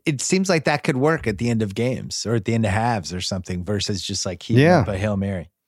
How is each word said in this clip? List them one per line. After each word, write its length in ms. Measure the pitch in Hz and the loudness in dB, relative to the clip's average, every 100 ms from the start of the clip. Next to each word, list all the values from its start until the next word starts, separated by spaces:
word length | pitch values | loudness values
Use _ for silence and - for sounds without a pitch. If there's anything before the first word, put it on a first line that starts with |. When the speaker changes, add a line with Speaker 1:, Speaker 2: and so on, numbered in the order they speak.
| - | -4
Speaker 1:
it 160 | 139 | -2
seems 260 | - 190 190 | 0 0 2
like 180 | 165 160 | 2 2
that 180 | 147 | -2
could 140 | - 131 | 0 0
work 280 | 147 160 117 | 2 2 -2
at 140 | 98 | -2
the 100 | 117 | 0
end 120 | 113 | 0
of 100 | 107 | 0
games 520 | 98 123 123 - - 101 | -2 -2 -4 -6 -8 -2
or 100 | 117 | -2
at 100 | 101 | 0
the 80 | |
end 120 | 113 107 | 0 2
of 60 | |
halves 420 | 104 120 113 78 | 2 0 0 -4
or 80 | 90 | -6
something 420 | - 95 90 90 | -4 -6 -6 -6
versus 380 | 87 104 - 95 | -2 -2 -2 -4
just, 220 | - 98 98 | -4 -6 -6
like, 180 | 87 | -8
heating 200 | - 113 | 2 6
Speaker 2:
Yeah. 160 | 156 175 | 8 6
Speaker 1:
up 60 | 98 | 4
a 100 | 95 | 0
Hail 200 | 107 101 | -2 0
Mary. 320 | 98 95 80 _ | -2 -4 -8 _